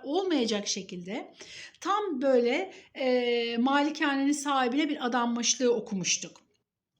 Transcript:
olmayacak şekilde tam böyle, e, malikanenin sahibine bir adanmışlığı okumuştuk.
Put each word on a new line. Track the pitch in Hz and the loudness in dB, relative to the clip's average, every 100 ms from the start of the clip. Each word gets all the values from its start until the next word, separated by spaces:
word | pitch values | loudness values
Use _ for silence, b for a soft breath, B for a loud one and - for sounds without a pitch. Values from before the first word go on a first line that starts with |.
olmayacak | 269 339 381 294 220 208 208 | -2 0 2 2 2 -2 -2
şekilde | 208 185 180 175 254 370 B B B B - | -6 -8 -10 -8 -10 -10 B B B B -8
tam | 339 415 403 262 | -2 -2 -2 0
böyle, | 277 247 240 294 381 B B | 4 4 4 0 -4 B B
e, | - 254 247 240 240 233 233 | -4 0 2 2 0 0 0
malikanenin | 262 285 294 311 302 277 277 | 2 4 2 0 0 2 2
sahibine | 294 285 269 247 277 302 | 0 0 0 2 2 0
bir | - | -2
adanmışlığı | 247 240 240 233 226 - 247 | -2 0 0 0 0 2 2
okumuştuk. | 214 - 196 170 - 160 - _ _ _ _ _ | 0 -2 -4 -2 -4 -6 -18 _ _ _ _ _